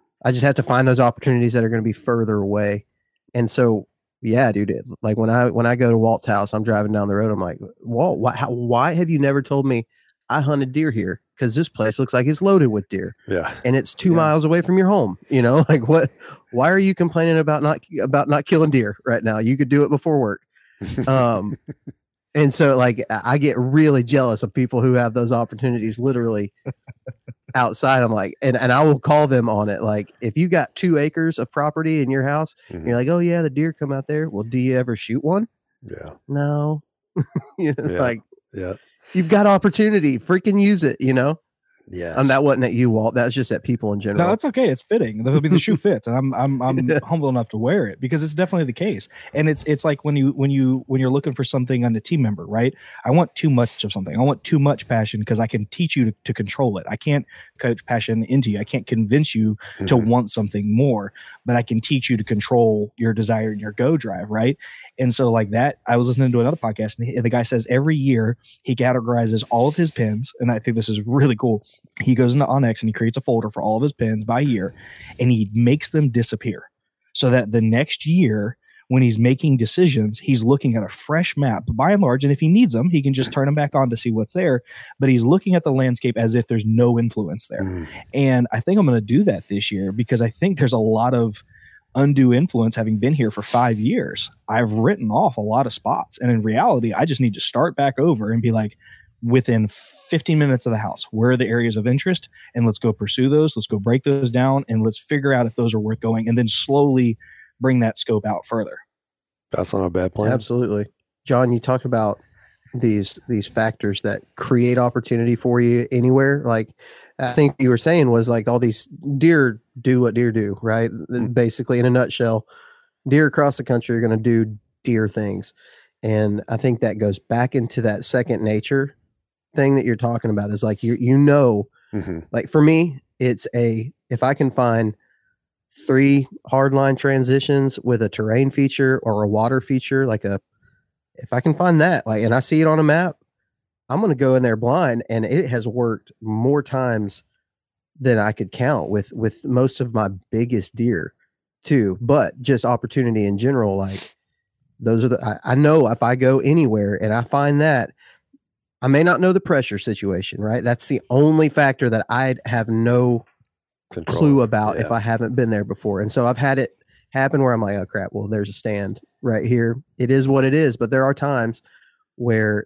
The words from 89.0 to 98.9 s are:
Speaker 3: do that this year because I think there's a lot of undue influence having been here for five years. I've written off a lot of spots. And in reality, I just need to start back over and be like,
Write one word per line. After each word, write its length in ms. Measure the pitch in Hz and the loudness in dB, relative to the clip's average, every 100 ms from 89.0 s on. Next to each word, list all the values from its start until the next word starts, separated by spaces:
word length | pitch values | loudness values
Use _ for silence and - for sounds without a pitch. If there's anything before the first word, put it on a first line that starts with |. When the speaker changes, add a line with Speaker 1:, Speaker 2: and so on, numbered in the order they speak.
Speaker 3:
do 220 | 104 135 202 | 2 2 2
that 220 | 95 - | -2 -4
this 240 | 101 - | -6 -4
year 200 | 98 98 | -4 -4
because 300 | 104 117 120 | -4 -2 0
I 80 | 117 | 0
think 260 | - 190 175 | 0 -2 0
there's 160 | 127 | 0
a 40 | 117 | 2
lot 340 | 110 110 123 | 0 0 0
of 300 | 123 113 104 - _ - _ _ 131 | 0 -2 -4 -18 _ -20 _ _ 0
undue 380 | 143 139 127 | 2 4 4
influence 420 | 123 180 117 113 113 | 4 2 0 0 0
having 220 | 110 107 | -2 0
been 160 | 123 | 0
here 180 | 151 110 | 0 -2
for 100 | 107 | -4
five 360 | 98 120 123 107 | -2 0 2 0
years. 500 | 113 240 - - - _ - | 0 -2 -4 -8 -10 _ -4
I've 220 | 110 113 | -2 0
written 380 | 110 120 208 110 | 0 0 0 -2
off 260 | 120 202 120 | 0 0 -2
a 40 | |
lot 240 | 104 110 113 | -2 -2 -2
of 60 | |
spots. 440 | - 113 - - - | -4 -4 -4 -4 -4
And 120 | 123 | 0
in 100 | 117 | 0
reality, 520 | 107 113 233 135 113 | 0 0 2 2 0
I 120 | 92 160 | -2 -2
just 160 | 131 | 0
need 120 | 123 98 | -2 -2
to 40 | |
start 360 | - 120 165 - | -4 0 -2 0
back 240 | 139 127 | -2 0
over 320 | 165 120 107 | 0 0 -2
and 100 | 117 | -2
be 100 | 117 | 0
like, 260 | 110 104 - - | 0 -2 -8 -20